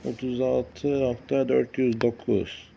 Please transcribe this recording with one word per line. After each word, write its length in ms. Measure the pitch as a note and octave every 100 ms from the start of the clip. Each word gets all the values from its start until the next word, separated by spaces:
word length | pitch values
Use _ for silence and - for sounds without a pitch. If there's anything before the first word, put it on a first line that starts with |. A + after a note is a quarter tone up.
otuz 360 | C3 A#2 C3 B2
altı 600 | B2+ B2+ B2 - C#3+ C#3
nokta 480 | C3 A#2+ - C#3 B2+
dört 300 | C3 B2+ -
yüz 220 | B2+ A2+
dokuz. 680 | A#2+ A#2 - G#2 E2 - -